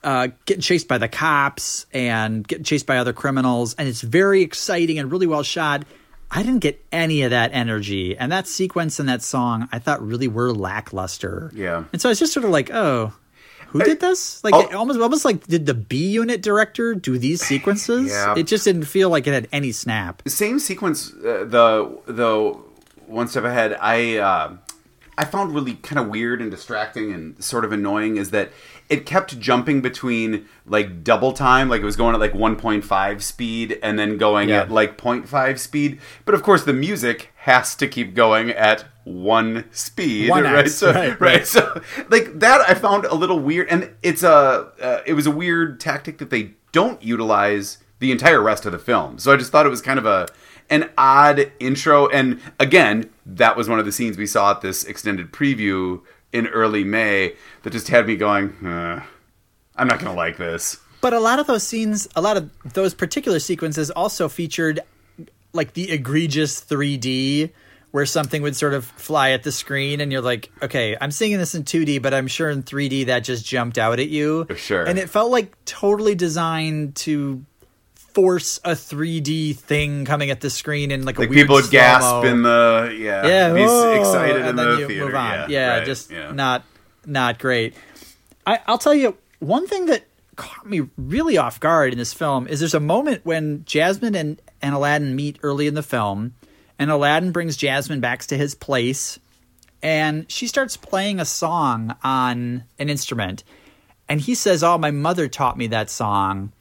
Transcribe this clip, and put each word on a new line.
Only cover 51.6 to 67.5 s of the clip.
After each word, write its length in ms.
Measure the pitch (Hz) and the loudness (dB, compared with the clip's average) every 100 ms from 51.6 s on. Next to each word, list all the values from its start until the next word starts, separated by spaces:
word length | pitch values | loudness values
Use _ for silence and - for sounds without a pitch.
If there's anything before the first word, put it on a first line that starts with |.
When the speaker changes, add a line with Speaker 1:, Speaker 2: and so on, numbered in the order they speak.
| 127 135 - 147 139 | -4 -2 4 6 6
Speaker 2:
And 320 | 143 131 123 - _ | 4 0 -2 -10 _
again, 520 | 135 180 107 107 113 _ - | 4 6 6 2 -4 _ -18
that 280 | 92 113 110 | 4 4 4
was 140 | 110 | 0
one 80 | 113 | 0
of 80 | 101 | 0
the 60 | |
scenes 260 | - 117 95 | -2 -6 -4
we 80 | 104 | -2
saw 240 | 110 101 | 2 2
at 100 | 101 | 2
this 220 | 101 92 | -4 -6
extended 480 | - 104 107 98 85 | -8 -8 -6 -6 -8
preview 720 | - 143 127 104 95 92 90 _ _ _ | -4 -2 0 -2 -2 -2 -6 _ _ _
in 140 | 117 117 | -4 -2
early 380 | 113 110 107 | 0 0 0
May 500 | 98 110 107 101 92 - - - | 0 0 0 0 -2 -4 -20 -14
that 80 | 113 | -8
just 160 | 113 - | -8 2
had 180 | 120 113 | 2 2
me 100 | 104 | 0
going, 340 | 104 101 98 - | 0 0 -2 -6
"Uh, 380 | 95 85 85 85 - _ _ _ _ _ _ - | -8 -6 -6 -8 -12 _ _ _ _ _ _ -4
I'm 120 | 127 | 0
not 100 | 113 | 0
gonna 160 | - | -2
like 240 | 90 85 82 | -4 -4 -4
this." 400 | 87 85 - - _ _ | -6 -6 -8 -10 _ _
Speaker 1:
But 100 | 254 | 0
a 60 | 233 | 2
lot 200 | 220 262 | 2 2
of 80 | 294 | 0
those 180 | 226 - | -2 -2
scenes, 420 | 226 220 208 - - | -4 -2 -2 -4 -2
a 60 | |
lot 160 | 190 208 | 0 0
of 140 | 151 - 139 - | -4 -14 -10 -2
those 180 | 190 | -2
particular 460 | - 180 - 262 170 | -2 -6 -4 -2 -2
sequences 500 | - 170 160 151 147 | -2 -6 -4 -4 -4
also 400 | 165 202 - 156 | -2 -4 -2 -6
featured, 500 | - 165 - 160 156 - _ _ - 165 _ _ | -4 -8 -2 -2 -2 -8 _ _ -20 -20 _ _
like, 200 | 170 - | -6 -4
the 160 | - 185 | -6 -4
egregious 680 | 156 123 151 165 143 151 - | -4 -2 0 0 0 -2 -4
three 380 | - 147 143 139 | -6 -2 -2 -2
D 520 | 127 131 135 143 160 | -4 -2 0 -2 -2